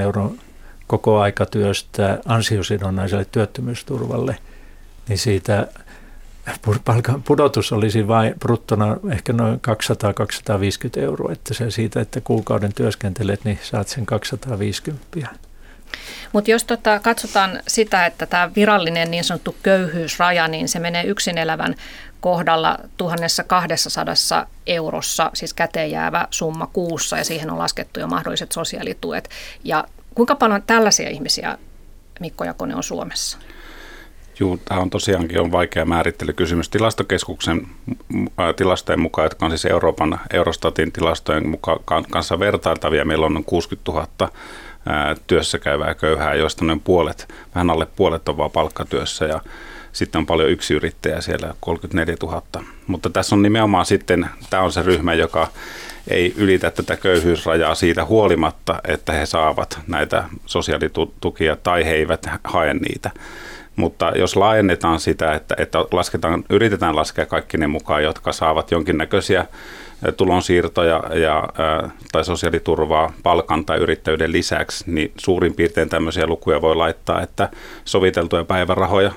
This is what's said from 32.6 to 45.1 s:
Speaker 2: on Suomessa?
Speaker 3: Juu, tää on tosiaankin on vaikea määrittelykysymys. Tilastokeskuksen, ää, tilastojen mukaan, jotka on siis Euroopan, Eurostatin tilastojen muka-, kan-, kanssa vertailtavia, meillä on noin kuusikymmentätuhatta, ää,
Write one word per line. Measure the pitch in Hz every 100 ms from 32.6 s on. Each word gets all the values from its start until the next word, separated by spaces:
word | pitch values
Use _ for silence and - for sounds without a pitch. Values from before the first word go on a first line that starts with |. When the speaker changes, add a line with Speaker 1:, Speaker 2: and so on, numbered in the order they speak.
| - -
Speaker 2:
on |
Suomessa? | 175 175 170 - - - - - - - - - - - - -
Speaker 3:
Juu, | 98 90 -
tää | 95
on | 92
tosiaankin | 104 - 92 82 90
on | 85
vaikea | 87 87 - 82
määrittelykysymys. | 85 82 - 78 - 85 85 80
Tilastokeskuksen, | 104 113 - - 92 - 87 - 85 - - - - - 95 98 -
ää, | 85
tilastojen | - 95 90 - 82
mukaan, | 82 - 78
jotka | - 85
on |
siis | 80 87
Euroopan, | 85 82 - 78 85 -
Eurostatin | 90 85 82 82 80 78
tilastojen | - 82 80 - 78 78
muka-, | 80 - 80 -
kan-, | 82 -
kanssa | 85 85 87
vertailtavia, | 101 - - 82 78 76 73
meillä | 78 78
on |
noin | 78 76
kuusikymmentätuhatta, | 87 - - - 78 78 - 92 - - - - - -
ää, | 76 73